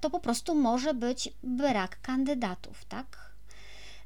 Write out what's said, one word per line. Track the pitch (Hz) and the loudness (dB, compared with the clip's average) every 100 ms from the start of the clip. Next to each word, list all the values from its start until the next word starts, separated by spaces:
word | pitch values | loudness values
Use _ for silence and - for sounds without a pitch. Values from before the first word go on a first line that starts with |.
to | 311 | 0
po | 359 | 2
prostu | 247 240 - 311 | 2 0 2 4
może | 247 247 285 | 4 4 2
być | 262 240 254 - - | 2 0 0 -4 -6
brak | 254 247 285 220 185 - | -2 2 4 4 2 -2
kandydatów, | - 262 269 277 214 180 - - - | -2 2 2 2 0 -2 -6 -10 -8
tak? | 214 269 - - - - - - - - - | -8 -6 -8 -8 -8 -8 -8 -8 -8 -8 -8